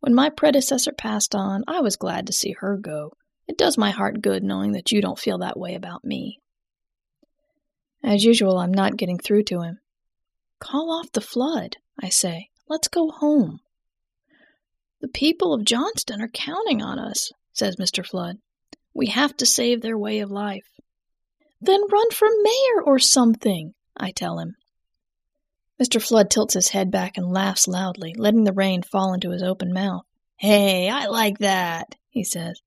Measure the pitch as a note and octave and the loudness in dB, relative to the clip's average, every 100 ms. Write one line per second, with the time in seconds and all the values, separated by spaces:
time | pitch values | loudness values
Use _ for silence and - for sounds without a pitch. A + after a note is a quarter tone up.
0 | C4+ A#3+ D4 D4+ D4+ C#4 C4 C4+ - - | 4 4 4 4 4 4 2 0 -2 -4
1 | A3 G#3+ - G#3 G3 G3 A#3+ E4 B3+ - | -4 -2 -2 -2 -2 -2 -2 -2 -2 -2
2 | F#3 F3+ F#3+ F#3 G3+ G3 G3 G3+ G3+ D3+ | -6 -6 -4 -4 -4 -6 -4 -4 -6 -10
3 | D3+ _ _ _ - - F4+ C#4 G#3 G3 | -10 _ _ _ -14 0 0 2 -2 0
4 | G3 - G#3 F#3+ G3 G3 G2+ G2+ - G#3 | -4 -2 -2 -2 -2 -2 -2 -2 0 0
5 | G3 - - F#3 F3+ - F3 F3+ F3+ F3 | 0 -2 -4 -4 -6 -8 -8 -10 -10 -12
6 | - - - - _ _ _ _ _ _ | -8 -8 -8 -14 _ _ _ _ _ _
7 | _ _ _ _ _ _ _ _ _ _ | _ _ _ _ _ _ _ _ _ _
8 | C4+ G#3 A3 A#3 G3 F#3 F3+ F#3+ G3 - | 0 4 6 6 4 2 2 2 2 0
9 | F3+ F3+ - G#3 G#3 F#3 E3+ F3+ _ _ | -4 -4 2 2 2 -2 -6 -10 _ _
10 | _ _ _ _ _ _ - C#4 E4 E4 | _ _ _ _ _ _ -6 -4 -2 -6
11 | E4 - D#4 - C4 D#4 F3 - _ - | -4 -6 -4 -4 -2 -2 -6 -14 _ -12
12 | F#3 - F#3 E3 G3 _ _ D#4 - - | -4 -2 -2 -6 -12 _ _ -6 -4 0
13 | D#4+ - D4 D4+ F#3 D#3+ _ _ _ _ | 0 0 2 4 2 -2 _ _ _ _
14 | _ _ _ _ _ _ _ _ _ _ | _ _ _ _ _ _ _ _ _ _
15 | - - D4+ E4 F4+ C#4+ G#3 A#3 E4+ A4+ | -12 -2 0 2 0 0 0 0 -2 -4
16 | - G#3 A3+ - - E4+ A4 A#3+ G#3 F3+ | -8 -8 -8 -8 -8 -4 -2 -2 -2 -8
17 | - - - _ _ - G3+ F3+ F#3 - | -6 -6 -6 _ _ -4 -4 -2 -6 -6
18 | F#3 F#3 F3 F#3+ _ _ _ - _ - | -8 -8 -8 -10 _ _ _ -20 _ -4
19 | B3+ A#3 C#4+ - C4 - A#3+ A#3+ A3+ A3+ | -2 0 -2 0 0 2 0 0 -2 -4
20 | G#3 G#3+ G3+ G3+ G#3 G3 - _ _ _ | -4 -4 -6 -6 -6 -8 -14 _ _ _
21 | _ _ _ _ _ _ - G4 G4+ G4+ | _ _ _ _ _ _ 4 4 4 2
22 | A4+ - G#4+ A4 G4+ B4 C5+ A4+ - C4+ | 2 4 4 4 4 4 4 2 4 4
23 | - - A#3 A3+ - F3+ D#3+ - _ - | 6 6 4 4 0 -2 -6 -16 _ -10
24 | F#3+ - F3 E3+ E3 - _ _ _ _ | -8 -6 -6 -6 -10 -12 _ _ _ _
25 | _ _ _ _ _ _ _ _ B3+ A#3 | _ _ _ _ _ _ _ _ 0 0
26 | G#3+ A#3 G3+ - G#3 F#3+ F3+ G3 F#3+ G3 | 2 4 4 4 2 0 0 0 0 0
27 | F#3 - F3+ F#3 G3 F#3+ - F3+ F#3 F3+ | -2 -4 -2 0 0 0 0 0 -4 -6
28 | E3 E3+ G#3+ A3 G#3+ F#3+ F#3+ F#3 F3+ G3+ | -10 0 4 4 4 2 0 0 -2 0
29 | F#3+ F#3 F#3 F3+ F3+ F#3+ F3+ F3+ G3 F3+ | 0 -2 -4 -4 -4 -4 -4 -2 -2 -4
30 | - _ _ _ G3+ G#3 G3+ F#3 F#3 B3+ | -10 _ _ _ 4 6 6 2 0 -2
31 | - A3+ G#3+ G3+ G3+ F#3+ F3 E3 - - | -2 0 0 2 0 0 0 -4 -10 -18
32 | _ - F#3+ F3+ E3+ F3 | _ -8 -6 -6 -8 -10